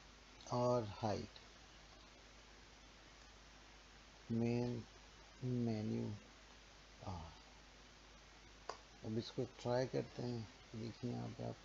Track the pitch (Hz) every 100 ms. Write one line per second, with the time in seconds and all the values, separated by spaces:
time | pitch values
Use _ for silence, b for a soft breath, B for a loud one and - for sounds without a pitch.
0 | - - - - - 123 123 123 107 95
1 | 110 92 - - - - - - - -
2 | - - - - - - - - - -
3 | - - - - - - - - - -
4 | - - - 113 117 120 120 120 107 -
5 | - - - - 127 123 117 107 110 113
6 | 113 101 - - - - - - - -
7 | - 87 82 - - - - - - -
8 | - - - - - - - - - -
9 | 113 113 - - 123 - 123 123 127 139
10 | 123 - 123 120 104 - - 113 113 -
11 | 123 120 117 113 117 113